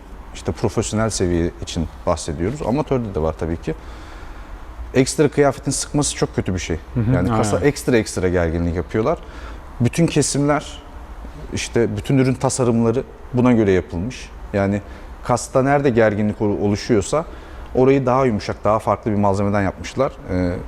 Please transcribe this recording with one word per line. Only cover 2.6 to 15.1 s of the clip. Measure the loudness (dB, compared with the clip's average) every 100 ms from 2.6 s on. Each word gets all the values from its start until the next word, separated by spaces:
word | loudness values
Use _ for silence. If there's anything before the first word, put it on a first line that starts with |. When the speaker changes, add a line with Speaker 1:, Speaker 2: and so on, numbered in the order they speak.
| -2
Speaker 1:
Amatörde | -2 0 -2 -2 -2
de |
var | -2 -2
tabii | -4 -4
ki. | -6 -8 -10 -14 -16 -14 -14 -14 -14 -16 -14 -12 0
Ekstra | 2 2 4 4
kıyafetin | 4 2 2 -4
sıkması | -4 -2 0 0 -2
çok | -2 -2
kötü | -2
bir | -2
şey. | -2 -6 -4
Speaker 2:
Hı | -2
hı, | 2 2
Speaker 1:
Yani | 2
kasa | 2 2 2
Speaker 2:
aynen. | 2
Speaker 1:
ekstra | 2 2 2
ekstra | 2 0 2
gerginlik | 2 2 0 0 -2
yapıyorlar. | -2 0 0 -2 -8 -14 -14 -14 -12 -2
Bütün | 0 2 2
kesimler, | 2 2 2 2 0 -4 -12 -16 -16 -16 -14 -14 -12 -8
işte | -6 -2 0 2 0
bütün | 2 4
ürün | 4
tasarımları | 2 0 2 2 4 2 0 -4 -12 -4
buna | 2 4
göre | 6 6
yapılmış. | 4 2 -4 -6 -8 -14 -14 -4
Yani | 0 2 0 -4 -14 -16